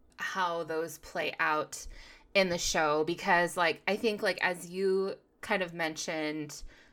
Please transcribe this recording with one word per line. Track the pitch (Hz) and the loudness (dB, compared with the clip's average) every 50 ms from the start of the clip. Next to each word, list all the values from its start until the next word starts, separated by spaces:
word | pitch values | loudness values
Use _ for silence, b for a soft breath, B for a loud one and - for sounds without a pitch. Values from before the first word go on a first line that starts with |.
| _ _ _ - | _ _ _ -10
how | - - - 190 180 175 170 170 165 | -8 -6 -2 -2 -2 0 -2 -4 -4
those | 151 160 160 165 165 151 - | -4 -2 -4 -4 -4 -8 -12
play | - - - 180 165 - - - | -14 -8 -6 -4 -4 -4 -2 0
out | 165 160 156 151 151 - - - - B B B B B B B B B - | 2 2 2 2 0 -2 -6 -12 -12 B B B B B B B B B 2
in | 202 190 185 | 4 4 4
the | 175 175 | 2 0
show, | - - - 180 160 151 151 151 156 | -2 0 2 2 4 4 4 4 2
because, | 165 175 175 - 196 185 170 175 170 - | 2 0 0 2 4 6 6 6 4 2
like, | 185 175 165 156 - - - | 2 2 2 2 0 -2 -2
I | 190 | -2
think, | 208 233 226 208 202 214 | 0 0 0 0 2 0
like, | 196 180 - - | 0 0 2 0
as | 180 180 175 175 170 | -2 -2 -2 -6 -8
you | 175 185 196 190 190 190 190 196 - - _ _ _ _ | -4 0 2 2 2 2 2 0 -4 -8 _ _ _ _
kind | - - 220 196 185 | -4 -2 0 0 0
of | 170 170 | -2 -4
mentioned | 170 165 156 156 - - - 170 156 156 151 151 156 151 147 - - - B B B B B | -4 -4 -4 -4 -4 -6 -6 -4 -4 -4 -4 -4 -6 -8 -10 -10 -12 -14 B B B B B